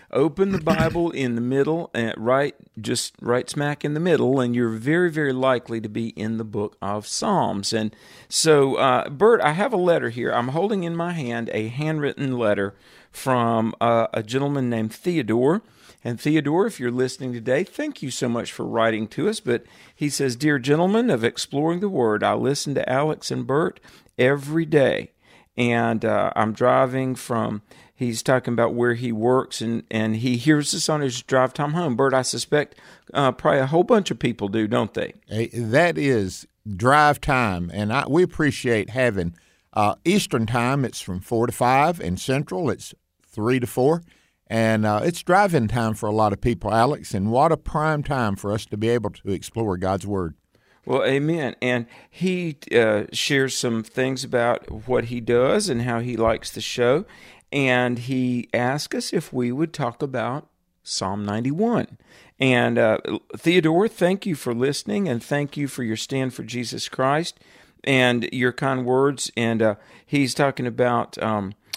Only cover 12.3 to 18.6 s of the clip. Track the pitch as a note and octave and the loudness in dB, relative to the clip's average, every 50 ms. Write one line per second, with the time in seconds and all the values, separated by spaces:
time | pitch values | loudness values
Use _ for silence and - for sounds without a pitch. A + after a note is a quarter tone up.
12.3 | B2+ A#2+ A#2 G#2 G2+ G2+ G2 G2+ - _ _ - - - - _ - - - C3 | -2 0 2 2 2 2 0 -4 -6 _ _ -20 -20 -20 -20 _ -18 -6 -2 0
13.3 | B2+ B2 A#2 A#2 A#2 A2+ A2 A2 - - A#2 A#2 A#2 A2+ A2+ - - A2+ A2 G#2+ | 2 2 2 2 2 2 0 -2 -2 0 2 2 4 2 2 0 -2 -6 -6 -4
14.3 | B2+ C3+ C#3+ C#3+ C#3+ C#3 B2+ A#2+ A#2 A2+ A2 A2 - - - F3+ F3 D#3 A#2+ G#2 | -2 -2 0 0 0 -2 -2 -2 -2 -2 -2 -4 -6 -6 -4 -2 -2 -2 0 0
15.3 | A2 A#2+ B2+ C#3+ F3 A3+ - _ _ _ - - - _ - A#2 A#2+ A2+ - D3+ | 2 2 4 2 2 0 -2 _ _ _ -20 -20 -18 _ -8 -8 -6 -4 0 0
16.3 | D#3 D#3 C#3 C#3+ D#3 F3+ A3 A#3 - - B2 A#2+ A#2+ B2 B2+ B2+ - - C3+ B2+ | 2 2 2 2 0 0 0 0 -2 -4 -4 -2 0 0 -2 -2 -4 -6 -10 -8
17.3 | A#2+ A#2+ G#2+ B2+ B2+ D3+ G3+ - - - D4+ D4+ C4+ - - C3 - - C3+ A#2+ | -8 -6 -2 0 0 0 0 -2 -6 -6 -6 -6 -6 -8 -8 -8 -6 -4 -2 -2
18.3 | A#2 A#2 F#2+ - - - | -2 -4 -4 -6 -8 -8